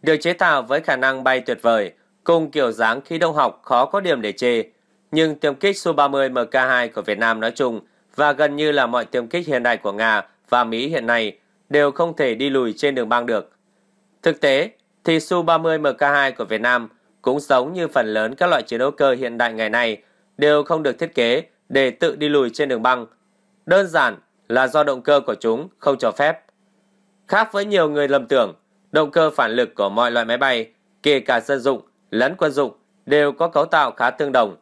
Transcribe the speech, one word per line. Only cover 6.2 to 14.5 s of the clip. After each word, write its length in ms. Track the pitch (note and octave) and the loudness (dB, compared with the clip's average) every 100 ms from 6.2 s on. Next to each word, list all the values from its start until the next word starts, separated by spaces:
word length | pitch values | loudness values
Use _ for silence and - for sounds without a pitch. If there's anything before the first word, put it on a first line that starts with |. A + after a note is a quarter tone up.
| C3+ | 0
M 80 | B2+ A#2 | -2 -2
K 20 | |
hai 360 | C3+ B2+ B2+ A#2 | 0 2 0 -2
của 120 | - | -6
Việt 160 | G2+ G2+ | -6 -2
Nam 220 | A2+ A2+ | 0 0
nói 120 | A2 | -4
chung 280 | A#2+ C3 A2+ _ _ _ - | -2 -4 -4 _ _ _ 0
và 160 | D3 | 0
gần 240 | C#3 D3 C#3+ | 2 0 0
như 160 | D3+ | 0
là 160 | D3 A#2+ | 0 0
mọi 180 | A#2+ A2 | -2 -2
tiêm 220 | B2+ A#2 | -6 -4
kích 200 | E3+ E3 | -6 -2
hiện 160 | C3 | -2
đại 140 | A#2+ A2+ | 0 -2
của 140 | G#2 | -4
Nga 300 | G2+ A2+ G#2+ - _ _ | -2 0 0 -2 _ _
và 140 | B2 | 0
Mỹ 240 | A#2 A2+ C3+ | 0 -2 -4
hiện 180 | D#3+ A2+ | -4 0
nay 320 | A#2 G#2+ - _ _ _ | -2 -2 -8 _ _ _
đều 220 | D3 C#3+ | 2 2
không 240 | C#3 E3+ E3 | 0 -4 0
thể 200 | C3+ A2+ | -2 0
đi 140 | C#3 | -2
lùi 240 | C3+ A#2+ G#2+ | 0 -2 -2
trên 180 | C#3+ C3 | -2 -2
đường 140 | A2+ | 0
băng 160 | A#2+ A#2+ | 0 0
được. 260 | A2 - _ _ _ _ _ _ _ | -4 -4 _ _ _ _ _ _ _
Thực 200 | E3+ D3 | -2 0
tế, 280 | D3 | 0